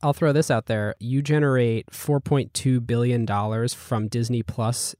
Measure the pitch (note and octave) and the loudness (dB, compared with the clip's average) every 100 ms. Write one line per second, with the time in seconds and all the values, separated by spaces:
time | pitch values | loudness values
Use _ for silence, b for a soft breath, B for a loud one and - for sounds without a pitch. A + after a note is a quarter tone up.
0 | D3+ - D#3+ C#3+ D#3+ A#2 - A2 G#2 - | -2 2 2 4 2 0 0 -2 -2 -4
1 | A#2+ C3+ C#3+ D3+ D3 C3 A#2+ A2+ - - | -4 -2 2 2 4 4 2 0 -4 -8
2 | - C#3+ - C#3+ - - C3+ B2+ A#2+ A#2+ | -2 -2 0 0 0 -2 0 0 0 0
3 | B2 A#2+ A2 G2+ G#2+ A2 A#2+ - - A2+ | 2 0 0 -2 0 -2 -2 -4 -4 -4
4 | G#2+ A#2+ A#2 A#2+ A2 - A2+ A#2+ - - | -2 -2 -2 -2 -4 -2 -2 -2 -6 -6